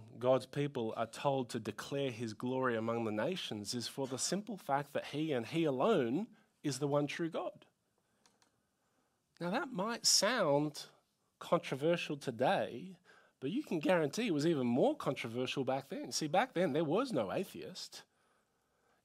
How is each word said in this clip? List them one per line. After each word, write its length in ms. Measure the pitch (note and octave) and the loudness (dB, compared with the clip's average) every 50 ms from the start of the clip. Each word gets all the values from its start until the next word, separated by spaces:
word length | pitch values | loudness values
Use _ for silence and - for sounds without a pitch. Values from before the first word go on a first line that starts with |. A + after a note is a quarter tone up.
| A2 - - A#2 | -10 -16 -10 0
God's 260 | A#2+ B2+ C3 B2+ A#2+ | 4 4 4 4 2
people 480 | - - D3 C#3+ D3 C#3+ B2+ A2+ A2 - | -2 -4 -2 -2 -2 -2 -4 -4 -4 -2
are 80 | - A#2 | -4 -4
told 440 | - - - - C#3+ C#3 C3+ B2+ B2 | -4 -4 -2 0 2 2 2 -2 -2
to 80 | - B2 | -6 -4
declare 520 | A2 - - - - - C#3+ C#3 C#3 C3 | -4 -4 -6 -6 -8 -6 -4 -2 -2 -2
his 220 | A2+ A2+ B2 A2 G#2+ | -4 -4 -6 -6 -6
glory 420 | - B2 B2 C3 C3 C3 B2 A#2 | -6 -4 -2 -2 0 2 2 2
among 300 | A2 A2 A#2 A#2 A#2 A2+ | 0 0 0 0 0 0
the 80 | G#2+ G#2+ | 0 0
nations 600 | G#2+ A2 E3 F#2+ - - - A#2+ G#2 G2+ F#2 B2 | 0 0 0 -2 -4 -6 -6 -6 -6 -6 -6 -6
is 140 | B2 A2+ | -6 -6
for 200 | - - C#3 C3+ | -6 -6 -6 -6
the 100 | B2+ C3 | -4 -4
simple 400 | A#2+ - - F3+ G3 G#3 - G#3 | -4 -2 -2 -2 -4 -4 -8 -10
fact 340 | F3+ - - C#3 C#3+ D3 - | -10 -2 0 0 0 0 -2
that 140 | - B2 - | -6 -6 -6
he 260 | - - D3 D#3 D#3+ | -4 -4 -4 -2 0
and 140 | C#3 A#2+ A2+ | 0 0 -2
he 180 | A2 C3+ E3 E3 | 0 0 2 2
alone 640 | D3 C3 B2 D3 A3 A3+ D#3+ B2 A2+ B2+ F3 A3+ - - _ _ _ _ _ - | 2 2 4 4 4 4 4 4 2 2 0 -2 -4 -10 _ _ _ _ _ -4
is 160 | D3+ B2+ C3 | -4 -2 0
the 80 | D3 | 0
one 200 | C#3 C#3+ C#3+ D3 | 2 2 2 2
true 220 | C#3+ - - E3+ D#3+ | 0 -2 -4 -4 -2
God. 360 | E3+ C4+ F4+ E4 - - - _ _ _ _ _ _ _ _ _ _ _ _ _ _ _ _ _ _ _ _ _ _ _ _ _ _ _ _ _ _ _ _ _ _ - | -2 -4 -4 -6 -8 -12 -20 _ _ _ _ _ _ _ _ _ _ _ _ _ _ _ _ _ _ _ _ _ _ _ _ _ _ _ _ _ _ _ _ _ _ -8
Now, 120 | E3+ F3 | -6 -2
that 200 | G3 C#4 E4+ C#4 | -2 -2 -4 -4
might 340 | - F3+ G3 A3+ A#3 - - | -4 -4 -2 -2 -4 0 2
sound 840 | - - - G3+ G#3 B3 A#3+ F#3 D3 C#3 C#3+ D3+ D3+ - - - - _ _ _ _ _ _ _ _ _ _ | 4 6 6 6 4 4 4 4 6 6 6 4 2 -2 -8 -16 -16 _ _ _ _ _ _ _ _ _ _
controversial 800 | - - F3+ E3+ - - D3+ B2+ C#3+ E3 F3 E3+ - - D3+ | 2 2 2 2 2 -2 -4 0 2 2 2 2 0 -4 -6
today, 800 | C#3 - - A#2 A2 B2+ D#3+ G3 D3+ G#2+ - A2 B2+ F3 F#3+ F3+ - _ - - - _ _ _ _ | -4 -4 -6 0 2 2 4 4 2 0 -2 -4 -10 -10 -12 -16 -18 _ -20 -20 -20 _ _ _ _
but 120 | B2+ C#3 | -6 -4
you 120 | G3 D4 D4+ | -4 -4 -2
can 160 | - F#3 D#3+ | -2 -2 0
guarantee 480 | C#3+ - F#3 E3+ D#3 C3+ - G#3 B3 | 2 4 4 4 4 2 0 -2 0
it 60 | A3+ D#3+ | 0 2
was 140 | C#3+ C#3+ | 2 4
even 200 | E3+ E3 C#3 B2+ | 4 4 4 4
more 300 | A#2+ A#2 C3+ F#3 C#4 D#4 | 4 4 4 4 4 2
controversial 680 | - - D#3 C3+ - - A#2 A2 B2 C3 C3 - C#3+ B2+ | 2 -2 -2 -2 -2 -6 -4 -4 -2 -2 -2 -2 -2 0
back 240 | B2 C3 C#3 - | 0 -2 -2 -4
then. 240 | - - - G2+ A#2+ | -8 -8 -8 -8 -6
See, 160 | - - D#3+ | -4 -4 -2
back 260 | D3 D#3+ F#3+ B3 C4 - | 2 2 2 2 2 0
then, 200 | E3 F#3 D#3+ B2+ | 0 0 2 2
there 100 | D#3 F3 | 0 2
was 300 | C#3 D#3+ A3 C#4 C4 G#3 | 2 2 0 0 0 0
no 180 | C3 G#2 F2+ | 0 0 0
atheist. 720 | F#2+ D3+ G3 - - E2+ - - F#3 - - - - - - _ _ _ _ _ _ _ _ _ _ _ _ _ _ _ _ _ _ _ | -2 -4 -4 -6 -8 -12 -12 -12 -12 -12 -14 -14 -16 -18 -20 _ _ _ _ _ _ _ _ _ _ _ _ _ _ _ _ _ _ _